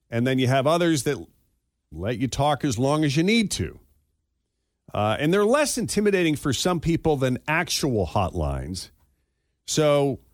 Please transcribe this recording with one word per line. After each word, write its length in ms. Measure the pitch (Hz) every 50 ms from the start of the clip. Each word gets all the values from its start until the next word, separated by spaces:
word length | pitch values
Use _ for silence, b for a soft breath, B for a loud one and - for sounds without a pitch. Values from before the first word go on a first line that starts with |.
| _ _
And 160 | 117 117 120 131
then 100 | 131 131
you 100 | 131 117
have 200 | 131 139 127 147
others 360 | 165 175 175 170 160 139 -
that 140 | 151 135 - 82 - _ _ _ _ _ _ _ _ _ _ _ _
let 280 | - 80 90 110 127 98
you 80 | 135 117
talk 360 | - 135 139 147 147 - -
as 140 | 147 117 110
long 260 | 131 139 151 156 156
as 140 | 143 131 160
you 60 | 170
need 260 | 196 226 233 220 -
to. 280 | - - 90 - - - - _ _ _ _ _ _ _ _ _ _ _ _ _ _ _ _ _ _ _ _ - -
Uh, 240 | 101 104 107 110 127
and 140 | 139 156 180
they're 120 | 202 208
less 320 | 214 254 302 294 240 - 247
intimidating 580 | 196 - - 208 214 208 190 185 175 160 151
for 180 | 131 - 151 123
some 260 | - - 185 180 160
people 380 | - 165 165 139 - 160 151 135
than 220 | 131 127 127 - - -
actual 580 | 156 170 180 - - - - 143 120 104 90
hotlines. 840 | 80 - 107 95 82 - 90 76 69 71 65 64 71 95 - - - _ _ _ _ _ _ _ _ _ _ _ _ _ _ _
So 540 | - - 156 151 147 147 143 139 143 123 - - _